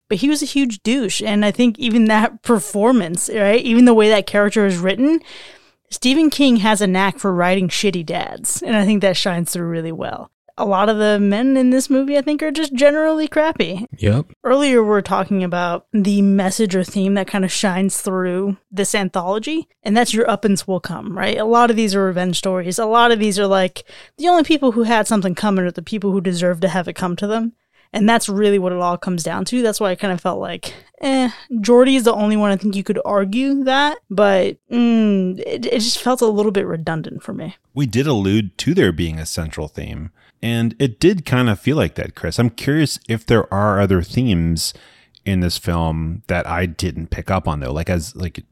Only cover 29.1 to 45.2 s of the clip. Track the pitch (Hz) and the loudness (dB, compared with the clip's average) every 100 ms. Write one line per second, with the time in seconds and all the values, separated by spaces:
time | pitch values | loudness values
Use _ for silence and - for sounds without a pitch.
29.1 | 180 156 165 190 247 233 202 202 180 202 | -4 -4 -6 -4 -2 -2 0 -2 -2 -4
30.1 | 180 185 - - 170 - - _ _ 277 | -4 -4 -4 -8 -10 -14 -18 _ _ -2
31.1 | 262 254 - - 233 202 240 262 269 226 | 0 0 -4 -8 -4 4 6 6 4 2
32.1 | 214 208 214 208 196 208 196 196 185 - | 2 2 2 2 0 -2 -4 -4 -4 0
33.1 | 202 196 226 269 277 262 269 294 320 _ | 0 0 -2 0 0 0 2 0 -2 _
34.1 | 190 202 190 190 160 _ 240 233 226 214 | 2 4 4 0 -4 _ 0 2 4 4
35.1 | 196 185 185 - - 233 262 226 - 247 | 2 0 -4 -8 -6 -2 -2 -2 -2 -2
36.1 | 254 226 208 208 196 180 165 160 160 - | 2 2 2 0 0 -4 -6 -6 -6 -8
37.1 | - - 196 165 - _ 135 139 113 147 | -12 -12 -12 -12 -16 _ -4 0 0 2
38.1 | 117 95 107 101 - - 180 107 78 85 | 2 2 2 0 -4 0 4 2 2 -4
39.1 | 80 80 - 80 - 76 - 87 110 82 | -4 -8 -8 -8 -8 -10 -10 -12 -12 -14
40.1 | _ _ _ 113 117 117 - 139 110 170 | _ _ _ -4 0 -2 0 -4 2 2
41.1 | 202 - 127 123 101 - 151 87 - - | 2 0 0 2 0 0 0 -2 -4 -12
42.1 | - 85 - 120 - - 151 147 - - | -8 -6 0 -2 -2 -2 0 0 -4 -6
43.1 | 113 - 117 - 98 104 101 101 95 85 | -6 2 2 2 0 0 2 2 2 0
44.1 | - 127 87 82 82 - - - _ _ | -2 0 2 0 0 -4 -10 -20 _ _
45.1 | _ | _